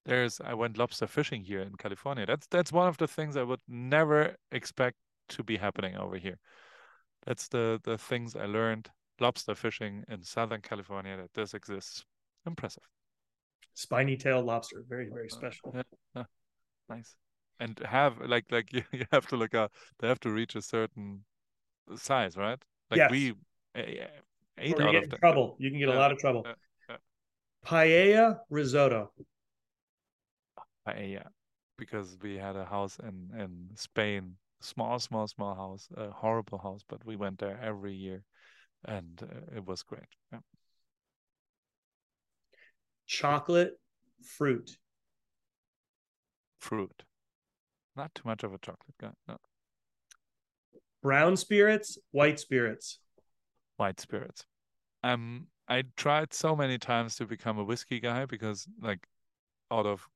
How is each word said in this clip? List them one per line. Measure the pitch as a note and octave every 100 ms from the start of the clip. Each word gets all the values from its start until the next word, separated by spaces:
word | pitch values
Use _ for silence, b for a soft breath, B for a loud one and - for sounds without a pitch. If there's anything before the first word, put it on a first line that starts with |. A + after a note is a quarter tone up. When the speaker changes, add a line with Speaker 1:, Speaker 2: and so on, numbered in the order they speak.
| -
Speaker 1:
There's, | B2+ A#2+ -
I | - A#2
went | A#2 A2
lobster | A#2+ - A2
fishing | - D3 A#2+
here | F#2 G2+
in | G2 G2
California. | G#2+ G2 C#3 C3+ G2
That's, | C#3+ -
that's | F3 F3
one | E3 F3+
of | E3+
the | D#3+
things | - D#3 C#3+
I |
would | B2 B2+ -
never | A#2+ B2+ D3 D#3+ D3+ D3+ - -
expect | B2+ - - B2+ - _ _ -
to | -
be | A2 G#2+
happening | G2+ F#2+ F#2+ F#2+
over | F#2+ F#2
here. | F#2 F2+ b b b b b b b _ -
That's | B2 -
the, | B2 A2+ A2+
the | A2 A2
things | - B2 A#2 A2
I | G2+
learned. | G#2 A2+ A2 A2+ _ _ -
Lobster | A#2+ - - G#2
fishing | A2+ - G#2+ G2+ -
in | G#2+
Southern | F2 - A2+ A2
California, | - G#2+ F#2+ G2 F#2+ F#2+
that | F2+ -
this | G#2
exists. | G#2 - G2 - - - _ _ _ -
Impressive. | E3+ G#2 - _ _ _ _ _ _ _ _ _ -
Speaker 2:
Spiny | - B2 C#3 C3
tail | C3+ B2+
lobster. | A#2+ A#2 - - B2
Very, | B2 A2+
very | A#2 A2+
Speaker 1:
Uh, | A#2
Speaker 2:
special. | B2+ - - B2
Speaker 1:
yeah, | B2+ _ _ B2+
yeah. | A#2+ _ _ _ _ _ -
Nice. | A#2 A2+ - _ _ _ -
And | A#2 A2+
have, | B2+ B2+ C#3+ A#2
like, | B2+ A#2+ -
like, | A#2+ G#2+
<laughs> | B2+
you, | -
you | B2+ B2+
have | C#3+ -
to | B2
look | A2+ A#2
out. | G#2+ b b -
They | A2+
have | B2+
to | A#2
reach | G#2+ A#2 A2+
a |
certain | - A#2 A2 - G2+ G2 G2+ _ _ _ _ _ - G#2+
size, | - C3+ G2+ F2+
right? | G2+ C3 _ _ -
Like | A#2+
Speaker 2:
Yes. | A#2
Speaker 1:
we, | C3 C3+ G2+ _ _ _
eh, | A2+
eh, | A2+ - - - - _ _ -
eight | D3 D#3+
Speaker 2:
Or |
you | -
Speaker 1:
out |
Speaker 2:
get | E3
Speaker 1:
of | D#3
Speaker 2:
in |
Speaker 1:
ten. | -
Speaker 2:
trouble. | E3+ C#3+ A#2+ -
You | C3+
can | C#3+
get | C#3
a |
Speaker 1:
Yeah, | C3
Speaker 2:
lot | C#3
of | C#3
trouble. | C#3+ B2 A#2
Speaker 1:
yeah, | A#2 _ _ -
yeah. | A#2 _ _ _ _ _ _ -
Speaker 2:
Paella, | E3 D#3+ E3 G3 G#3+ A3+ G#3 -
risotto? | D3 C#3 C#3+ C#3 A2+ G2+ - - _ _ _ _ _ _ _ _ _ _ _ _ - - _ G#2+
Speaker 1:
Paella, | - G2 G2 - _ _ _ _ -
because | A2 G#2+ F#2+ F#2
we | G#2 G2
had | G2 G2
a |
house | F#2 G2+ G2 -
in, | A2 F#2+ F3+ A2+
in | G2 F2 F2+ A2
Spain, | - - G#2+ G2+ F#2 F#2 _ _
small, | - - A2+ B2
small, | - A2+ G#2+
small | - G2+ F#2+
house, | F#2+ F#2+ - -
a | G#2
horrible | - A2 A2+ G2+ G2
house, | F#2+ G2 -
but | G2 A2+
we | A2
went | G2 F#2+
there | G2+ G2+
every | A2 G#2 G2
year, | F#2+ F#2+ F#2 G2+ b b b b _ -
and, | G#2 E2+ E2+
uh, | - - - A2+
it | F#2
was | F2+
great. | - A2+ - _ _
Yeah. | - - _ _ _ _ _ _ _ _ _ _ _ _ _ _ _ _ _ _ _ _ b b b _ _ -
Speaker 2:
Chocolate, | - C#3+ D3 D3 F3 F3+ - _ _ _ _
fruit? | - - C#3+ A#2 - - _ _ _ _ _ _ _ _ _ _ _ _ _ _ _ _ _ _
Speaker 1:
Fruit. | - G#2+ F#2+ _ - _ _ _ _ _ _ _ _ -
Not | D3+ -
too | A2+
much | A2
of | G#2+
a | F#2+
chocolate | - F#2 - -
guy, | G#2+ - -
no. | - _ _ _ _ _ _ _ - _ _ _ _ _ - _ _
Speaker 2:
Brown | C#3 C#3 E3 F#3+
spirits, | - G#3 G#3 G#3+ - - _
white | C#3 D3+ D3+
spirits? | - C3 A#2 A2+ - - _ _ _ _ _ _ _ -
Speaker 1:
White | G2+ F#2
spirits. | - G#2 - - - _ _ _ _ _
Um, | B2+ A#2+ A#2 A#2+ E3 _ -
I | B2 C3 -
tried | D3 D3+ D#3
so | - D#3+ D#3
many | C#3 B2
times | - A#2+ A2+ -
to | A2+
become | A2 A#2 G#2+
a |
whiskey | G2+ A#2+ - B2
guy | A#2+ A#2+ C3+
because, | G#2+ A2 G2+ - A3
like, | A2+ F#2+ _ _ _ _ _ _ -
out | A#2 G#2
of | G2+ -